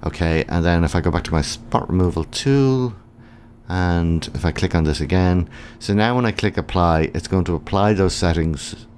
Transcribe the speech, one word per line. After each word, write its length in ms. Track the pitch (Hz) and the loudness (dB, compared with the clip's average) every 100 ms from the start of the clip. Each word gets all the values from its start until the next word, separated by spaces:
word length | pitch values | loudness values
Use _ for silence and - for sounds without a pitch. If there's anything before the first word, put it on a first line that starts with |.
Okay, 400 | - - 82 80 - | -4 -2 0 2 0
and 160 | 87 | 0
then 200 | 82 85 | 2 2
if 100 | 82 | 2
I 60 | 90 | 2
go 100 | 87 | 0
back 140 | 82 | -2
to 80 | - | 0
my 100 | 80 | -2
spot 460 | 71 - - - - | -2 -6 -4 -4 0
removal 360 | 90 90 85 | 0 0 0
tool, 680 | 76 - 139 139 135 131 123 101 - - - - - - - | -6 -4 0 2 2 0 -2 -8 -20 -20 -20 -20 -20 -20 -6
and 600 | 90 90 87 85 82 - | -2 2 2 2 0 -2
if 100 | - | -4
I 60 | 80 | -4
click 240 | - 95 | -2 0
on 100 | 85 | 0
this 160 | 78 76 | 0 0
again, 480 | 73 92 90 90 85 - - - | 0 2 4 2 0 -8 -20 -14
so 160 | - | -2
now 220 | 104 113 123 | 0 2 2
when 80 | 120 | 0
I 60 | |
click 240 | 101 107 92 | 0 -2 -2
apply, 540 | 90 92 87 80 80 | -4 2 4 4 0
it's 140 | - - | -4 -2
going 160 | 95 | -2
to 100 | 87 | 0
apply 380 | 82 - 98 101 | -2 -2 2 2
those 220 | 101 95 | 4 2
settings 720 | - 87 82 82 73 - - - | 2 0 2 0 -2 -8 -14 -18